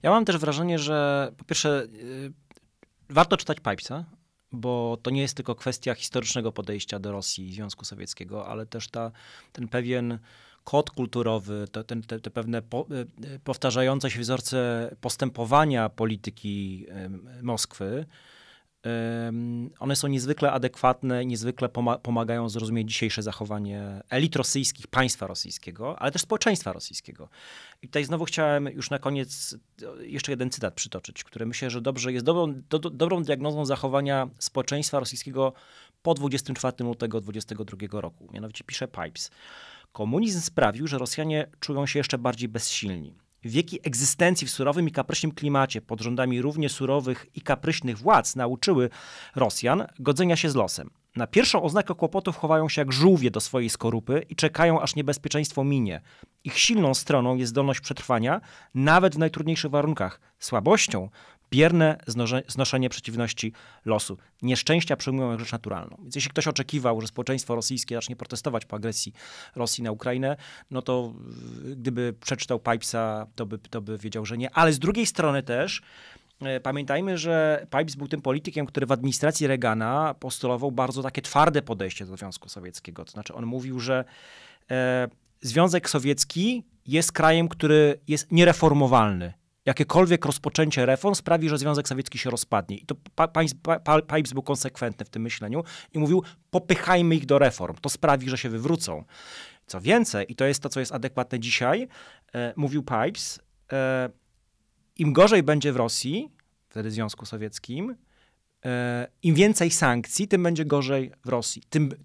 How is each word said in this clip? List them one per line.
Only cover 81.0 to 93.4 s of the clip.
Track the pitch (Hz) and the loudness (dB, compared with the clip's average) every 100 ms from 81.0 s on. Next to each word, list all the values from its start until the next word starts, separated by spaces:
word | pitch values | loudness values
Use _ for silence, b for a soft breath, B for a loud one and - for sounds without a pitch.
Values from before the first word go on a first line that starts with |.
takie | 131 - | -6 -6
twarde | - 143 160 147 | 0 6 6 4
podejście | 135 107 95 - 95 | -2 -6 -6 -6 -12
do | 95 | -12
Związku | 98 - 98 | -12 -14 -14
Sowieckiego. | 101 90 87 - 85 | -16 -14 -16 -16 -16
To | 80 | -14
znaczy | 104 104 | -14 -12
on | - 117 | -8 -6
mówił, | 127 127 127 | -6 -6 -6
że, | 117 131 127 B B B B B _ | 0 0 0 B B B B B _
e, | 127 127 127 123 _ _ _ | 0 2 2 0 _ _ _
Związek | 127 120 180 170 - | -2 4 6 4 0
Sowiecki | 147 131 139 - 165 208 247 - _ - | 0 2 0 0 0 0 0 -6 _ 0
jest | 151 160 | 0 2
krajem, | - 156 165 170 | 4 6 6 4
który | - 156 151 147 143 - | 2 6 8 8 4 -2
jest | 151 - | -2 4
niereformowalny. | 165 175 - 160 143 135 123 107 92 87 - _ _ | 8 8 8 6 6 8 6 6 2 -4 -10 _ _
Jakiekolwiek | - 131 147 170 185 165 | -2 0 4 6 6 6
rozpoczęcie | - - 151 - 156 143 127 | 2 -2 -2 2 2 4 4
reform | 131 202 | 4 2
sprawi, | 196 - 170 156 | 0 2 2 4
że | 147 | 0
Związek | 143 143 143 | 2 0 0
Sowiecki | 131 139 120 | -4 -4 -4
się | 127 | -4
rozpadnie. | 117 - 107 87 98 | -4 0 0 0 -10
I | - | -8
to | - - | -12 -10
pa-, | - 160 | 0 2
pańs-, | 165 | 2